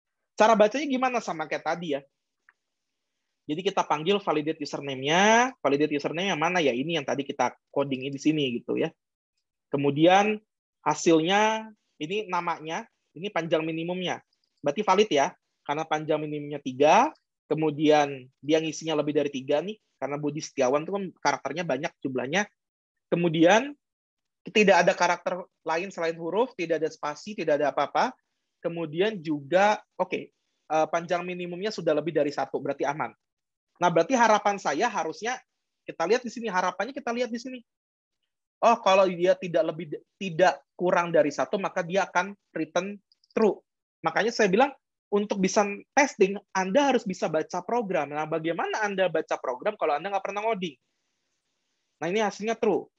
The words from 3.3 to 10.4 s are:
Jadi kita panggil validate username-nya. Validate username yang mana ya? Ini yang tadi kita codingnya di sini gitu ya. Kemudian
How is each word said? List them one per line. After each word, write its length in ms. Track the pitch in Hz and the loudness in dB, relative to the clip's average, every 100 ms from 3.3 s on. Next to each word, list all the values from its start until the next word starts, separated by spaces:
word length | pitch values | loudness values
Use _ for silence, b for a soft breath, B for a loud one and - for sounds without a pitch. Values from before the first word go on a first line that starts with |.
| _ - | _ -10
Jadi 160 | 156 | -6
kita 240 | 190 190 - | -4 -2 -2
panggil 320 | 147 160 202 | -2 0 -2
validate 400 | 190 156 151 151 | 0 -2 -2 -6
username-nya. 960 | 143 147 143 131 139 170 208 226 254 - | -8 -10 -8 -6 0 4 6 4 2 0
Validate 320 | 143 143 151 147 | 0 2 0 -2
username 380 | 147 156 196 | -4 -4 -4
yang 80 | 160 | -2
mana 160 | 160 180 | 0 2
ya? 160 | 143 | 0
Ini 240 | 120 147 170 | 0 -2 -4
yang 60 | 135 | -4
tadi 160 | 123 | -4
kita 320 | 139 - 123 - _ | -4 -2 -2 -4 _
codingnya 400 | - 139 131 131 | -4 -4 -4 -6
di 60 | 139 | -4
sini 380 | 151 156 135 120 | 0 0 0 -4
gitu 160 | - | -4
ya. 180 | 123 156 - _ _ _ _ _ _ _ | -4 -4 -6 _ _ _ _ _ _ _
Kemudian 640 | 143 143 143 165 190 208 214 | -2 0 4 6 6 4 -2